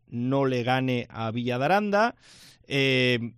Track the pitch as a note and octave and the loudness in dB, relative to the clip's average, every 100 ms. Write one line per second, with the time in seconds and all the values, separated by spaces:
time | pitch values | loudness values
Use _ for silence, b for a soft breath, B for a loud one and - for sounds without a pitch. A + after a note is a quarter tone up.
0 | _ A#2 B2 C#3 C3+ B2+ A#2 C3 C3 B2 | _ -6 -2 0 0 0 0 0 0 -2
1 | - - A2+ A2+ A#2+ B2 C#3 G3 G#3 G3+ | -4 -8 -6 -4 -4 -2 2 2 2 2
2 | A#3 - B B B B - C#3 C3+ C3 | 2 -2 B B B B -6 0 2 4
3 | B2+ B2 A#2 | 2 2 -2